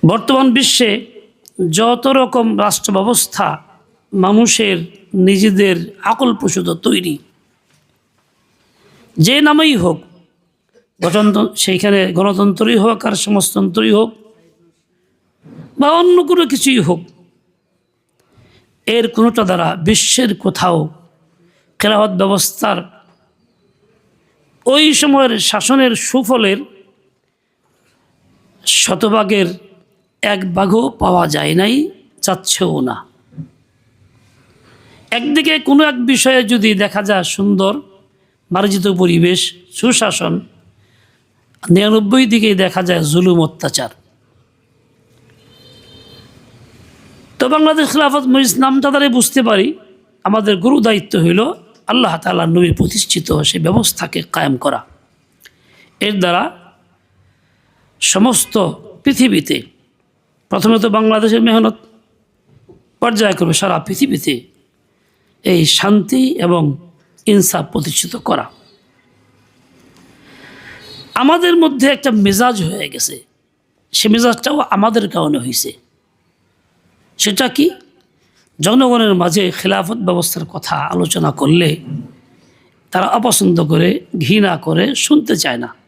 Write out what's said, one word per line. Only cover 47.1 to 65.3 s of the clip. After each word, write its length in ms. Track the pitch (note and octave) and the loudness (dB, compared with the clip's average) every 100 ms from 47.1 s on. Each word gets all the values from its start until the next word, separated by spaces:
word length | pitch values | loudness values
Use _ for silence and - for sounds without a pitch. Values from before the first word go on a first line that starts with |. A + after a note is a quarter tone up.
| - - - | -20 -20 -4
তো 100 | B3+ | 0
বাংলাদেশ 420 | D4+ D#4 D#4 D4 | 2 2 2 0
খেলাফত 360 | D4 D4 C#4+ C4 | 2 2 0 0
মজলিস 300 | C4 C4 G#3+ | 2 2 2
নামটা 320 | C4 C4+ C#4 | 2 2 0
দ্বারাই 200 | C#4+ C#4+ | 2 2
বুঝতে 340 | B3 - C4+ | 2 0 0
পারি 300 | A3+ G#3 A3+ - - - _ _ | 2 2 0 -4 -16 -20 _ _
আমাদের 340 | F#3+ A3 G#3 G3 | -2 0 0 0
গুরু 240 | G#3 C#4+ | 2 2
দায়িত্ব 380 | A3+ G#3 - G3 | 2 0 0 0
হইল 340 | E3 F3+ B3+ - - _ - | 2 2 0 -4 -16 _ -4
আল্লাহ 300 | A#3 A3+ D#3+ | 0 0 -2
তাআলা 280 | F3+ F3+ E3 | -2 -2 0
নবী 260 | E3+ F3 | 2 2
প্রতিষ্ঠিত 720 | D#3 - - - - D3 D#3 | 2 -2 -2 -2 -4 -2 -2
সে 180 | D3 - | 0 -2
ব্যবস্থাকে 600 | D#3+ G#3+ A3+ - F3 E3+ E3 | 0 0 0 -4 -8 -8 -6
কায়েম 260 | E3 D3+ B2+ | -4 -2 -2
করা। 280 | C#3+ A#2+ - _ _ _ _ _ - _ _ _ _ _ | -2 -4 -10 _ _ _ _ _ -20 _ _ _ _ _
এর 200 | G3+ G3+ | -4 0
দ্বারা 380 | F3+ F3 C#4+ - - _ _ _ _ _ _ _ _ _ _ _ _ _ | 0 0 -4 -10 -20 _ _ _ _ _ _ _ _ _ _ _ _ _
সমস্ত 720 | - F#3+ A#3 A#3+ - A3 F3+ D3 - - | -2 0 2 0 -2 -2 -2 -4 -18 -6
পৃথিবীতে, 580 | - C4+ B3+ F#3+ - C#3+ - _ _ _ _ _ _ _ _ | -4 2 2 0 -2 -6 -8 _ _ _ _ _ _ _ _
প্রথমে 300 | G3 G#3+ A3+ | -2 2 2
তো 100 | A3+ | 2
বাংলাদেশের 520 | G#3 A3 A3 A3 A3+ | 0 2 0 2 2
মেহনত 340 | A3+ A3+ A3 A3 - _ _ _ _ _ _ _ _ - _ _ | 2 2 0 -2 -20 _ _ _ _ _ _ _ _ -20 _ _
পর্যায়ক্রমে 540 | A#3+ G#3+ G#3+ F#3 E3+ | -4 0 0 0 -2
সারা 260 | D#3+ G3 E3+ | 0 -2 -4
পৃথিবীতে 640 | - F#3+ F3 D#3 - B2+ - _ _ _ _ _ _ _ _ | -4 -4 -2 -2 -4 -6 -8 _ _ _ _ _ _ _ _